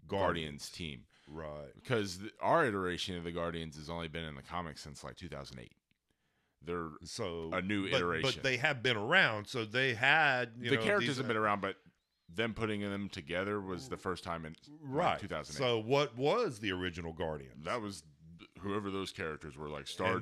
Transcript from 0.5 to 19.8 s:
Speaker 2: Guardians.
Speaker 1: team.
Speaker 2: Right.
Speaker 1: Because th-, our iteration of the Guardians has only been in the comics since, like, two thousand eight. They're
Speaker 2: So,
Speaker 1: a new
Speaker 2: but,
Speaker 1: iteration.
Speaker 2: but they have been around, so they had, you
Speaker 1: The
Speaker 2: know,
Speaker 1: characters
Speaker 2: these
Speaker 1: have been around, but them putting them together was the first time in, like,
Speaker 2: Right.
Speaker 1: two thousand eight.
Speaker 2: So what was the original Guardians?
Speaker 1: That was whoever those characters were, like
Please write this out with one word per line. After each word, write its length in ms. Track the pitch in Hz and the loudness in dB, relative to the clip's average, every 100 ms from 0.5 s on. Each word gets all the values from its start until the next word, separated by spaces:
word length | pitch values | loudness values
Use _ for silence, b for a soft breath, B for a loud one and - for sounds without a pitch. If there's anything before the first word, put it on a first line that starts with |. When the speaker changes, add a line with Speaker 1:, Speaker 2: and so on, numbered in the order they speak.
| 71 - | -8 -10
Speaker 2:
Guardians. 0 | |
Speaker 1:
team. 360 | - 82 64 53 b - | -8 -8 -8 -16 b -14
Speaker 2:
Right. 460 | 78 78 73 69 - | -10 -8 -8 -12 -12
Speaker 1:
Because 440 | - 117 101 90 | -2 0 0 -6
th-, 120 | 104 - | -12 -2
our 260 | 101 160 139 | 4 4 4
iteration 520 | 101 90 85 - 87 | 2 0 0 -4 -4
of 80 | 85 | -4
the 60 | |
Guardians 440 | 85 85 82 80 73 | -2 -2 -4 -6 -8
has 140 | 76 | -8
only 180 | 85 82 | -6 -6
been 160 | 80 | -6
in 120 | 80 69 | -8 -10
the 60 | |
comics 380 | - 85 82 71 | -8 -6 -6 -10
since, 220 | 78 69 | -12 -12
like, 140 | 69 62 | -12 -10
two 100 | 85 | -10
thousand 320 | 71 69 64 | -10 -10 -14
eight. 160 | 57 _ _ _ _ _ _ _ _ _ | -16 _ _ _ _ _ _ _ _ _
They're 280 | 76 87 80 76 | -6 -4 -4 -8
Speaker 2:
So, 480 | 87 - 101 85 82 | -10 -6 -4 -4 -2
Speaker 1:
a 100 | 92 | 0
new 280 | 92 104 95 | 2 2 2
Speaker 2:
but, 60 | 87 | 2
Speaker 1:
iteration. 340 | 87 82 135 127 | 4 4 2 2
Speaker 2:
but 60 | |
they 140 | 135 123 | 0 2
have 240 | 151 139 | 2 2
been 160 | 127 113 | 2 2
around, 500 | 110 185 151 107 101 | 4 6 6 2 -2
so 180 | 123 113 | -2 0
they 280 | 120 131 | 2 2
had, 600 | 110 131 156 147 127 120 113 | 4 6 8 6 4 0 -2
you 100 | 123 | 2
Speaker 1:
The 80 | 127 | 4
Speaker 2:
know, 60 | |
Speaker 1:
characters 260 | 113 202 165 | 4 4 4
Speaker 2:
these 80 | 127 | 2
Speaker 1:
have 100 | 120 | 0
been 100 | 110 | 2
around, 240 | 107 101 | 4 4
but 160 | 98 - - _ _ _ - | 0 -4 -14 _ _ _ -6
them 280 | 85 117 107 | 0 0 0
putting 260 | 110 104 | 0 0
them 260 | 101 101 98 | 0 -2 -4
together 540 | 95 73 87 98 104 | -6 -2 0 0 0
was 260 | 95 87 82 | -2 -6 -6
the 100 | 85 | -4
first 260 | 98 87 | -4 -4
time 220 | 87 82 78 | -4 -4 -6
in, 60 | 78 - | -12 -18
like, 120 | 151 | -14
Speaker 2:
Right. 380 | 143 139 170 78 | -4 2 2 2
Speaker 1:
two 80 | - | 0
thousand 280 | 156 147 101 | -4 -4 0
eight. 40 | |
Speaker 2:
So 180 | 127 117 | 2 2
what 360 | 110 139 143 117 | 4 4 4 2
was 420 | 143 214 220 107 | 2 4 2 0
the 120 | 107 | 0
original 420 | 92 90 85 85 | 0 0 -2 -6
Guardians? 520 | 80 82 76 67 62 80 | -2 -2 -2 -6 -8 -4
Speaker 1:
That 160 | 117 | -2
was 220 | 104 90 78 71 80 85 - - | -4 -8 -14 -20 -20 -18 -18 -8
whoever 300 | 98 101 98 | -4 -2 -2
those 220 | 98 92 | -2 -4
characters 440 | - 82 76 80 69 | -4 -4 -6 -10 -8
were, 140 | 76 | -8
like 120 | 73 | -6